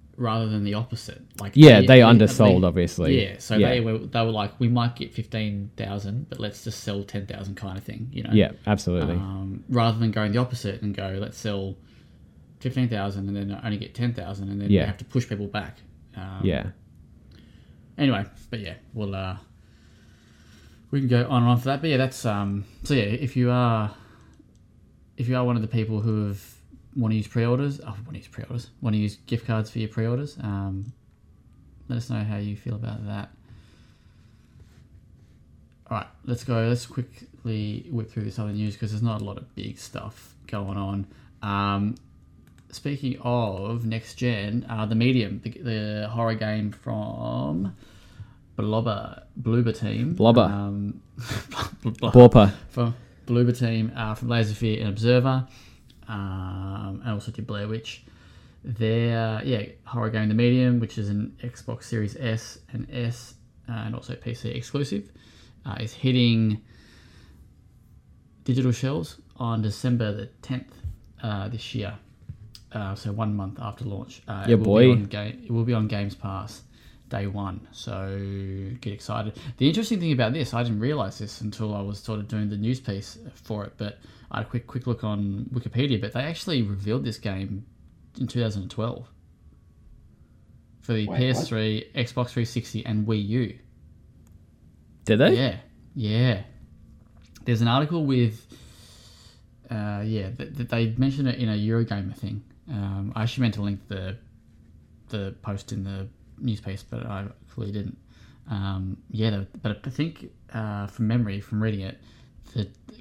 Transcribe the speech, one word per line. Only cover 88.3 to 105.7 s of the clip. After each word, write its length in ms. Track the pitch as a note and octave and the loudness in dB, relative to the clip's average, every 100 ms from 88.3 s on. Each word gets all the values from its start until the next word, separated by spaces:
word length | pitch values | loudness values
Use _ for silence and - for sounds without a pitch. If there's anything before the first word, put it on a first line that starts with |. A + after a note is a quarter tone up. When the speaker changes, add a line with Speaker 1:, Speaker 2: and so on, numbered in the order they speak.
| B2 | -2
Speaker 1:
thousand 220 | A2+ G2+ | -2 -4
and 80 | F#2+ | -8
twelve 380 | - A2 - A#2+ - - _ - - - - - - - - - - - - _ - | -6 -6 -6 -14 -20 -20 _ -20 -20 -20 -20 -20 -20 -20 -20 -20 -20 -20 -20 _ -16
for 120 | - | -4
the 60 | A2+ | -2
Speaker 3:
Wait, 80 | G#2 | -2
what? 100 | - | 0
Speaker 1:
P 100 | B2+ | 0
S 200 | B2+ - | 0 -2
three, 400 | A2+ A2 G#2+ - | -2 -2 -2 -6
Xbox 360 | - A#2+ - B2 | -6 -4 -4 -4
three 140 | B2+ | -2
sixty, 400 | A2+ A#2+ - G#2+ | -2 -4 -6 -8
and 220 | A2+ G#2+ G#2+ | -4 -2 0
Wii 180 | A2 G2+ | -2 0
U. 300 | A#2+ G#2+ - - - - - - - - - - _ - - - - | -2 -2 -6 -20 -20 -20 -20 -20 -20 -20 -20 -20 _ -20 -20 -20 -10
Speaker 2:
Did 140 | - A2 | 0 4
they? 160 | D#3+ F#4 | 6 4
Speaker 1:
Yeah, 200 | B2+ E2+ - - - | 2 -4 -16 -20 -14
yeah. 480 | - G#2+ A2 B2+ G2 - - - - - - - - - - | -6 -2 2 2 2 -6 -20 -20 -20 -20 -20 -20 -20 -20 -8
There's 160 | - A2+ | -2 2
an 80 | A#2 | 2
article 380 | B2+ D3 E3+ D3 | 2 0 -2 0
with, 400 | B2+ A#2 G#2+ - - - - - - - - - - - - - | 2 2 -2 -20 -20 -20 -20 -20 -20 -20 -20 -20 -20 -20 -20 -10
uh, 320 | A2 G#2 G2+ | -6 -4 -4
yeah, 260 | G#2+ A2 F#2+ | -2 -2 -4
th-, 260 | B2+ D3 C#3+ | -8 -10 -8
th-, 120 | A#2+ | -2
they 260 | A#2 A2+ A#2 | 0 0 2
mentioned 320 | C3+ C#3 C3+ | 0 2 -2
it 100 | A#2+ | 0
in 100 | A#2 | 0
a 20 | G#2+ | 0
Eurogamer 600 | G#2+ A2+ A2+ G2+ F#2+ - | 2 0 0 -2 -6 -8
thing. 260 | G2 G#2 - - - | -8 -8 -12 -20 -8
Um, 400 | A2 G2 G2 G2 | -6 -4 -4 -6
I 80 | A2 | -2
actually 180 | A2+ - | -4 0
meant 120 | A#2+ | 0
to 80 | G#2 | 0
link 240 | G2+ G2 - | -4 -6 -8
the, 280 | F#2+ F#2 A2 - - - - - - - - - | -8 -8 -10 -16 -20 -20 -20 -20 -20 -20 -20 -10
the 240 | G#2+ G2 - | -8 -8 -10
post 280 | G#2 G2 - | -8 -8 -8